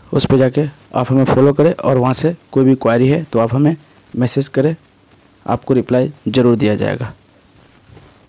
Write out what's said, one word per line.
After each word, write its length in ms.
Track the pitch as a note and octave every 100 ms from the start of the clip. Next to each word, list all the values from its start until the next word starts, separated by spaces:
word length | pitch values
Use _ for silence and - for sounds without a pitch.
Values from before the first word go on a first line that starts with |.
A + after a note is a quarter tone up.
| -
उस 140 | C#3+ -
पर 100 | C3+
जाके 300 | B2+ C3 D3+ - -
आप 160 | - B2+
हमें 140 | C3+
फॉलो 280 | C3 B2+ C#3
करें 200 | C#3 D#3
और 260 | - - C3
वहाँ 140 | B2
से 220 | B2+ D#3+ F3 _
कोई 120 | C3+
भी 100 | C3
query 340 | C3 A2+ A#2 C3
है 140 | D#3
तो 140 | D#3 -
आप 160 | C3+
हमें 220 | B2 D3 D#3 - _ _ A#2
message 320 | B2 C#3 C#3
करें, 280 | - D3 E3 _ _ _ _ _ _ -
आपको 280 | A#2 -
reply 380 | B2+ - B2+ C#3 - -
ज़रूर 280 | A#2+ B2 A2+
दिया 200 | G#2+ G#2+
जाएगा। 360 | G#2+ A2 A#2+ - _ _ _ _ _ _ _ - - _